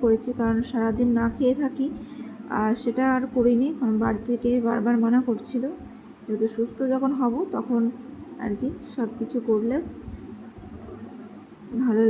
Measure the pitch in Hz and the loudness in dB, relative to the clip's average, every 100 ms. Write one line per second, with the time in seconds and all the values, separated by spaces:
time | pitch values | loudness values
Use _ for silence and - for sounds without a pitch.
0 | 233 220 247 240 226 226 240 247 226 226 | 4 4 2 -2 0 2 0 0 0 2
1 | 240 233 233 - 254 269 269 - 269 208 | 4 4 2 2 2 4 0 0 -4 -4
2 | - - - - - - 214 240 - 233 | -12 -12 -14 -14 -6 0 2 2 0 2
3 | 262 254 262 262 233 240 277 320 233 214 | 2 2 0 2 4 6 2 0 0 2
4 | 226 208 220 233 240 247 233 240 214 240 | 2 0 -2 0 2 2 2 2 2 4
5 | 226 247 247 214 - 247 262 - - - | 6 4 4 -2 -2 -4 -4 -6 -14 -18
6 | - - - 214 220 - 233 - 262 262 | -20 -18 -6 -2 0 0 -4 -2 0 2
7 | 269 277 247 247 392 - - 233 233 - | 2 2 2 2 -2 -4 0 2 2 -2
8 | - - - - 220 202 262 - - - | -14 -16 -16 -8 -6 -2 -4 -6 -10 -4
9 | 220 - 220 247 226 214 233 277 330 - | -4 -4 -4 -4 2 2 2 -2 -4 -10
10 | - - - - 226 - - - - - | -14 -14 -14 -14 -16 -16 -16 -16 -14 -14
11 | - - - - - - - 247 254 220 | -14 -16 -16 -18 -20 -20 -6 0 2 6
12 | 226 | 6